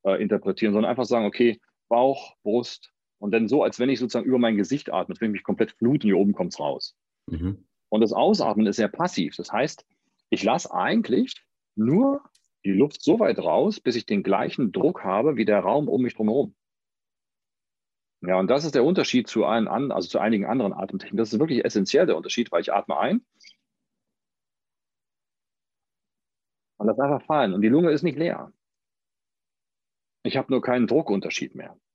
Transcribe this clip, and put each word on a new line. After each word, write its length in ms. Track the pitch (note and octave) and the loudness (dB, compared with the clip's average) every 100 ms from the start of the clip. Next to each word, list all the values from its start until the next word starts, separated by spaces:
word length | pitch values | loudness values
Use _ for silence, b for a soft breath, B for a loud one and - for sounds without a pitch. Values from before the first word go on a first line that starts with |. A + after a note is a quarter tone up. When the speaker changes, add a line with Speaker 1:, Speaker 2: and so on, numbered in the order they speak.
Speaker 1:
äh, 180 | G2 F#2+ | -2 0
interpretieren, 520 | G2+ G2+ G2+ F#2+ A2 | 0 0 -2 0 0
sondern 160 | G#2 A2 | 2 0
einfach 160 | B2 A2+ | -2 0
sagen, 200 | A#2+ G#2 | 0 0
„Okay, 340 | - A#2+ G#2+ _ _ _ | 2 2 2 _ _ _
Bauch, 460 | A#2 C3+ C3+ - _ | 2 2 0 -8 _
Brust“, 500 | G#2 A#2 A#2+ - - _ _ _ | -2 -2 -2 -12 -20 _ _ _
und 140 | G#3 | -2
dann 160 | A2+ A2 | 0 2
so, 160 | C#3 | 2
als 160 | G2+ - | 0 0
wenn 100 | B2+ | -2
ich 100 | A#2 | 0
sozusagen 280 | B2+ A#2+ B2 | -2 -2 0
über 100 | B2+ | 2
mein 200 | A#2 G#2 | 2 0
Gesicht 360 | F#2+ D3 - | 0 -4 -4
atme, 200 | F#2 F2+ | -6 -6
als 80 | F2+ | -4
wenn 100 | A2+ | -4
ich 60 | G2 | -4
mich 60 | |
komplett 280 | - G2 A2 | -6 -2 -4
fluten, 360 | - A#2 D3 G#2+ | 0 0 2 2
hier 100 | F2+ | 4
oben 160 | G2+ | 2
kommt's 260 | F#2+ F2+ - | 0 -4 -4
raus. 360 | D2 C2 - - _ _ - | -6 -6 -10 -18 _ _ -12
Speaker 2:
Mhm. 380 | D#2+ F2 G2+ _ _ _ | -6 -6 -8 _ _ _
Speaker 1:
Und 120 | A2 | 2
das 120 | A2 | 2
Ausatmen 540 | - D#3+ G#3+ - G#2 G#2+ | 2 2 2 0 0 0
ist 80 | G#2 | 0
sehr 120 | G#2 | -2
passiv. 480 | - F3+ - E2 - | -2 -4 -2 -6 -8
Das 160 | - | -6
heißt, 320 | G#2+ D#3 - _ _ _ _ _ | -4 -4 -6 _ _ _ _ _
ich 140 | - | -2
lasse 280 | G2+ D3 - | 0 0 -2
eigentlich 720 | F#2 G#2+ A3 - - C4 - _ _ _ G#2+ | -4 0 0 0 0 -2 -6 _ _ _ -2
nur 460 | A2+ F3+ C4+ C#4 - _ _ _ G2 | 2 4 2 0 -8 _ _ _ -2
die 60 | |
Luft 300 | G2 D3 - | 2 2 2
so 180 | C#3+ A3+ | 0 4
weit 200 | G3+ - | 2 2
raus, 400 | E2 F#2 F#3+ G#3 | 0 2 2 0
bis 160 | B2+ A#2 | -2 -4
ich 100 | - | -2
den 180 | G#2 | -2
gleichen 480 | F#2 G2 - - A2 | 0 0 0 -2 -2
Druck 320 | F2+ G2 - | 0 0 0
habe 340 | F#2+ G2 D3 B2 | -2 0 0 2
wie 80 | G#2+ | 2
der 140 | G#2 | 2
Raum 280 | F2+ C#3 D3 | 2 0 0
um 160 | - | 0
mich 100 | A#2+ | -2
drumherum. 400 | - G#2+ C3 A#2+ - _ _ _ _ _ _ _ _ _ _ _ _ _ _ _ _ | -2 0 0 -2 -8 _ _ _ _ _ _ _ _ _ _ _ _ _ _ _ _
Ja, 160 | F2+ F#2 | -2 0
und 80 | F#2+ | 2
das 160 | C3+ | 2
ist 120 | D#3+ C3+ | 2 2
der 100 | C#3 | 4
Unterschied 420 | F#3 B2+ B2+ G#2+ | 2 2 0 0
zu 180 | A2 F2+ | 0 2
allen 220 | A2+ G#2+ | 0 0
an-, 240 | A2 C#3+ | -2 -2
also 160 | - F2 | -4 -2
zu 120 | - | 0
einigen 260 | A2 A#2 - | 2 0 0
anderen 280 | B2+ G2+ | 0 -2
Atemtechniken. 440 | - F#2+ G2 - G#2+ | -4 -8 -10 -6 -4
Das 160 | A2 | -2
ist 60 | A2 | 0
wirklich 260 | D#3+ A#2+ A2 | 0 0 0
essentiell 400 | G#2+ F#2 C#3 F3 | 0 2 2 2
der 100 | D#2+ | 0
Unterschied, 360 | - - A2+ | -4 -4 -2
weil 100 | E2+ | -2
ich 120 | - | 0
atme 240 | G2 - D2 | -2 -2 -2
ein 280 | A#2+ A#3 - _ b _ _ _ _ _ _ _ _ _ _ _ _ _ _ _ _ _ _ _ _ _ _ _ _ _ _ _ _ _ _ _ _ _ | 0 -2 -4 _ b _ _ _ _ _ _ _ _ _ _ _ _ _ _ _ _ _ _ _ _ _ _ _ _ _ _ _ _ _ _ _ _ _
und 100 | G#2+ | -2
lass 120 | A2 | 0
einfach 260 | C#3 C3+ - | 0 -2 0
fallen. 280 | D3+ A2 | 0 0
Und 80 | F#2 | 2
die 80 | A2 | 2
Lunge 220 | C#3+ F3 | 4 4
ist 120 | D3 | 2
nicht 140 | E3 C#3 | -2 -2
leer. 340 | E3+ - - _ _ _ _ _ _ _ _ _ _ _ _ _ _ _ _ _ | -4 -4 -10 _ _ _ _ _ _ _ _ _ _ _ _ _ _ _ _ _
Ich 140 | G#2+ C3+ | -4 -4
habe 140 | - | 0
nur 100 | B2+ | -2
keinen 260 | B2+ B2 A2+ | 0 0 2
Druckunterschied 680 | C3+ D#3 G2 D#2+ - C2+ - | 2 0 -2 -4 -8 -8 -12
mehr. 220 | - - _ | -18 -20 _